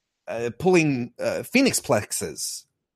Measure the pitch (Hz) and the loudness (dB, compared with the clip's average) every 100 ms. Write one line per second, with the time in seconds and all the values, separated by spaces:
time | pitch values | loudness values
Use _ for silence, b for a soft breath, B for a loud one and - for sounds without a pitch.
0 | _ _ - 113 120 113 180 180 151 131 | _ _ -10 -6 -6 -2 4 4 4 0
1 | 120 - 117 85 117 247 262 - - 113 | -4 -4 -4 -4 0 2 4 2 0 0
2 | - - 85 - - - _ _ _ | 0 -6 -8 -8 -10 -10 _ _ _